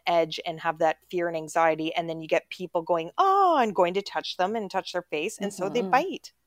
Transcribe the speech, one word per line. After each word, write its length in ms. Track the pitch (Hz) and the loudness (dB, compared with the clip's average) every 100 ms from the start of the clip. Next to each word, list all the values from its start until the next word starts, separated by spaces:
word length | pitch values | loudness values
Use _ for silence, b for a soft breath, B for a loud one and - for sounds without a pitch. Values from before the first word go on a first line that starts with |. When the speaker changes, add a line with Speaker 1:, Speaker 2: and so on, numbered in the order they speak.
| - | 0
Speaker 1:
edge 320 | 175 160 - - | 2 2 -2 -8
and 140 | 160 | -6
have 160 | 165 160 | -4 2
that 180 | 160 156 - | 2 0 -4
fear 160 | 180 170 | -2 -2
and 80 | 165 | -2
anxiety. 580 | 156 170 165 160 160 175 | -2 2 4 4 -2 -4
And 140 | 165 | -4
then 120 | 165 | -6
you 60 | 156 | 0
get 200 | 170 - | 0 0
people 320 | - 180 175 | -10 -6 -4
going, 280 | 165 170 165 - | 0 0 0 2
"Oh," 400 | 392 392 370 311 | 4 6 6 4
and 140 | 226 170 | 2 2
going 200 | 175 185 | 2 2
to 60 | |
touch 340 | 196 160 - - | -4 -6 -6 -2
them 180 | 180 226 | -2 -2
and 160 | 196 | -4
touch 220 | 190 175 | -6 -4
their 80 | 180 | -6
face. 340 | 170 151 175 - | -6 -4 -4 -6
And 100 | 202 | -8
so 140 | - 185 | -4 -4
they 120 | 240 | -2
Speaker 2:
Mm-hmm. 100 | 196 | 0
Speaker 1:
bite. 400 | 247 359 294 - _ | 0 0 -6 -12 _